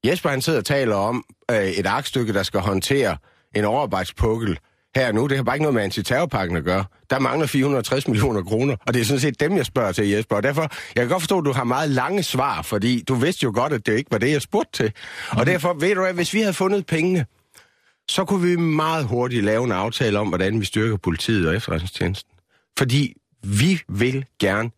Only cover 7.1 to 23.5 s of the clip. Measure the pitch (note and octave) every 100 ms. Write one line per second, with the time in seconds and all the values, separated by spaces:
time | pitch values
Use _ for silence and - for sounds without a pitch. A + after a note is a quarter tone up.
7.1 | C3 B2+ C#3 D3+ C#3+ C#3 C#3 A2 C3 -
8.1 | G#2+ C3 G#2+ F2+ A2 C#3 A2+ - A#2+ A2
9.1 | C3+ D3 A#2+ D3+ F#3+ B2 C3 G#2 F2+ G2+
10.1 | G2+ A2+ G#2 B2 C#3+ D#3 - - - B2
11.1 | F#3 D#3+ G3 D3 C3+ A#2+ B2+ D#3 C3 C3
12.1 | G3 E3 B2+ C#3 G#2+ - G#2+ A2+ B2 -
13.1 | B2+ D3 F#3+ B2+ G#2 C#3 C3+ G#2+ A2 -
14.1 | A2 A#2+ D3 - G#3 D#4 - A2 - -
15.1 | - - - B2+ F3+ F3 D#3+ F3 F#3+ F#3
16.1 | F3 E3+ G#3 G#3+ F3 F#3+ G3+ - D#3+ F3
17.1 | F#3 C3 _ _ - _ _ _ _ -
18.1 | - F#3+ G3 F3 F3 E3 D#3 D#3 D#3+ B2
19.1 | A#2+ B2 A#2+ G2+ A2 B2 F#2 G#2+ - A2+
20.1 | G2+ G#2 F2 F#2+ A2 G2 A2 A2+ G#2+ -
21.1 | D#2+ - G#2+ E2 F#2 - E2 F2 - F2
22.1 | F#2+ - _ _ _ _ - C3+ C3+ C3
23.1 | - _ _ G2